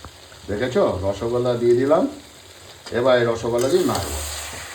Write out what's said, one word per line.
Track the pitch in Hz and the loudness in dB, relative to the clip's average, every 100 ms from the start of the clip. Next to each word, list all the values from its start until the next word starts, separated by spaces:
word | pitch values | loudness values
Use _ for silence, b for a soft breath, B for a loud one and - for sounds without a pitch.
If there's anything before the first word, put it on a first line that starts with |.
| - - - - - | -20 -20 -20 -18 -8
দেখেছো? | 104 127 202 147 92 | -4 -2 2 0 0
রসগোল্লা | 95 101 117 123 123 | -4 -4 -2 -2 0
দিয়ে | 120 120 120 | 2 4 4
দিলাম। | 139 165 277 - - - - - - - - | 4 2 2 -4 -18 -20 -20 -20 -20 -20 -8
এবার | 113 131 123 | -2 2 4
এই | 117 | 2
রসগোল্লা | 113 120 120 135 | 0 -2 0 2
দিয়ে | 180 | 2
নাড়বো, | 151 98 87 76 - - - - - | 2 -2 -4 -6 -8 -10 -12 -12 -14